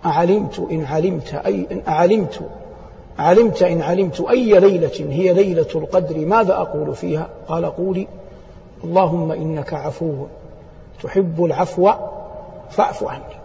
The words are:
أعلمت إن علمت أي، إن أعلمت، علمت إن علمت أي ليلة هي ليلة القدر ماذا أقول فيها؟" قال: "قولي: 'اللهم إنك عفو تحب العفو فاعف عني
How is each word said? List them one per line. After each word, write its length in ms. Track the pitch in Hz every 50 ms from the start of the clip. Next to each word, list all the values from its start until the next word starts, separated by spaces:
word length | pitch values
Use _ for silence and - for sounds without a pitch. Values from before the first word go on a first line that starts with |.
| -
أعلمت 540 | 170 147 151 175 175 190 214 202 151 - - 180 -
إن 140 | 165 160 156
علمت 480 | 135 147 156 165 190 180 160 135 - 147
أي، 340 | 147 - - 202 190 180 -
إن 100 | - - - -
أعلمت، 520 | 156 156 170 180 208 220 190 143 - - - - - - - - - - - - - - - - - -
علمت 440 | 143 156 180 208 233 226 175 - 180
إن 180 | 175 170 170
علمت 400 | 156 143 175 180 196 180 - -
أي 380 | 170 - 240 254 247 220 208 190
ليلة 320 | 185 196 190 175 165 139 - -
هي 340 | 151 147 135 151 190 185 175
ليلة 340 | 180 202 196 175 165 156 - -
القدر 420 | 160 156 - - 180 175 151 160 156
ماذا 360 | 156 160 202 226 220 180 190
أقول 420 | - 214 - - 151 151 151 143
فيها؟" 340 | - - 175 156 151 160 - - - - -
قال: 180 | 160 165 170
"قولي: 420 | 160 - - 175 190 190 180 196 - - - - - - - - - - - - - - - -
'اللهم 480 | 165 170 185 190 170 160 175 165 160
إنك 420 | 160 165 156 160 160 156 135 - -
عفو 520 | 147 180 151 131 - 170 165 147 135 139 - - - - - - - - - - - - - - - -
تحب 420 | - - 190 196 175 160 160 175
العفو 460 | 170 151 143 185 - - - 180 202 - - - - - - - - - - - - - - - -
فاعف 340 | - - - - - - -
عني 340 | - - - - - - - -